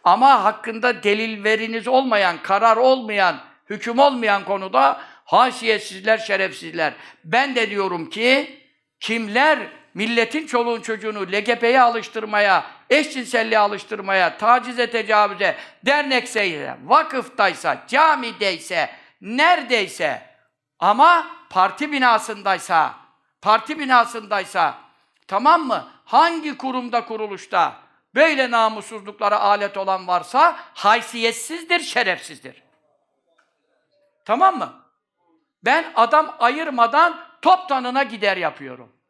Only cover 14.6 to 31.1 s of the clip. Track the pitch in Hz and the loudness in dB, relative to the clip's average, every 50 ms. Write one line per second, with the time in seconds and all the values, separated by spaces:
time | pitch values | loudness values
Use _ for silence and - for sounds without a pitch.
14.6 | 220 247 247 247 240 233 240 226 214 208 220 208 208 202 196 180 202 180 - - | 2 -4 -4 -4 -4 -2 -2 -4 0 2 4 4 4 2 0 -2 -2 -2 -2 -4
15.6 | - - _ _ - 254 285 294 285 269 269 247 247 - - 220 202 185 160 147 | -14 -20 _ _ 0 0 0 0 0 0 -2 -2 -2 -2 -4 -2 -2 -2 -4 -6
16.6 | 139 131 127 123 131 151 247 302 320 320 269 262 - - - - 208 190 170 - | -8 -10 -12 -12 0 2 4 4 4 2 -6 -8 -8 -8 -2 0 0 0 0 -2
17.6 | - 160 135 - - - 226 277 320 320 302 269 247 233 202 175 208 196 180 160 | -2 -4 -4 -4 -6 -2 2 4 4 4 2 0 -4 -10 -6 -4 -4 -4 -4 -4
18.6 | - - 185 165 147 - - - _ _ _ _ 190 196 233 262 302 330 359 320 | -8 -4 -2 -2 -2 -4 -6 -20 _ _ _ _ -12 -8 0 2 4 4 4 2
19.6 | 277 226 247 226 196 175 - - 170 147 123 110 - _ _ _ _ _ _ _ | 2 0 0 0 0 -4 -6 -4 -4 -4 -4 -6 -12 _ _ _ _ _ _ _
20.6 | _ _ _ _ 165 190 208 240 294 339 349 339 311 - - - _ _ - 185 | _ _ _ _ 0 2 4 6 6 6 6 4 0 -4 -14 -20 _ _ 0 2
21.6 | 185 196 190 - 294 294 294 269 254 247 226 214 - - 220 202 196 202 190 170 | 2 2 0 -6 -6 -4 -2 0 2 2 2 2 0 -6 -12 -6 -2 -2 -2 -2
22.6 | - - 180 160 151 127 - - _ _ _ _ _ _ _ _ - 202 214 226 | -2 0 0 0 0 0 -4 -12 _ _ _ _ _ _ _ _ 0 2 2 2
23.6 | 226 - 302 320 285 262 262 240 233 233 - 226 208 202 214 202 185 - - 185 | 0 -6 -10 -8 -2 4 4 4 4 2 -4 -12 -8 -4 -6 -6 -4 -4 -2 0
24.6 | 165 147 - - _ _ _ _ _ _ _ _ _ - 190 202 240 294 330 330 | 0 0 -2 -8 _ _ _ _ _ _ _ _ _ -6 -4 0 4 4 4 4
25.6 | 311 254 220 160 127 - _ _ _ - - 254 320 339 339 330 302 302 254 - | 2 -2 -4 -4 -6 -12 _ _ _ 0 2 4 4 4 0 -4 -8 -8 -10 -8
26.6 | - 262 247 254 247 240 233 233 233 - 220 220 220 208 196 185 - _ - 180 | -8 -6 -6 -6 -6 -4 -4 -4 -4 -4 -10 -10 -8 -10 -10 -14 -12 _ 0 0
27.6 | 165 139 - - _ _ _ _ _ _ _ 247 311 330 302 262 262 240 240 233 | 0 0 -2 -10 _ _ _ _ _ _ _ 2 2 2 2 0 -2 0 2 0
28.6 | 226 220 - 208 196 - 226 214 196 208 202 _ - 208 208 208 208 202 208 202 | 0 0 -2 -6 -14 -14 -16 -16 -16 -18 -10 _ -2 -2 0 0 2 2 0 0
29.6 | 202 196 - 196 196 190 185 185 180 180 180 175 175 - - 262 311 339 330 - | -2 -6 -6 -6 -4 -4 -4 -4 -2 -2 -2 -2 -2 -2 2 4 4 4 4 -2
30.6 | - - _ - - 202 220 240 226 - | -16 -18 _ -2 2 2 2 2 0 -6